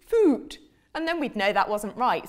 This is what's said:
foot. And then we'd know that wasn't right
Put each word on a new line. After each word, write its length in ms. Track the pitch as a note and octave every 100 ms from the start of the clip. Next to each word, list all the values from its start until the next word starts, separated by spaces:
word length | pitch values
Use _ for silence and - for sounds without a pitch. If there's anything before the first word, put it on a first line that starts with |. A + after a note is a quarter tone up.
| _
foot. 540 | A#4 G4+ B3+ - - _ _ _
And 140 | D#4+ D#4+
then 120 | E4+
we'd 160 | C#4+ G#3+
know 180 | G3
that 160 | G3 -
wasn't 260 | G#3 G#3 F#3+
right 320 | B3 E3+